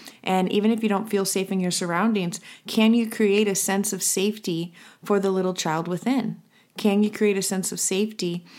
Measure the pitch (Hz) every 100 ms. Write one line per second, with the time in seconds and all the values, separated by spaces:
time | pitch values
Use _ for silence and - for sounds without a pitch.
0 | - - - 185 185 208 214 226 220 196
1 | 214 202 190 196 190 190 180 170 175 170
2 | 220 208 175 - - - - - 220 233
3 | 220 - 208 202 208 196 - 196 196 185
4 | - 196 202 214 - 165 175 - - -
5 | - 202 196 190 185 180 165 160 170 180
6 | 240 269 - 165 _ _ _ - 214 202
7 | 208 - 208 196 190 190 180 175 - 190
8 | 214 214 175 175 170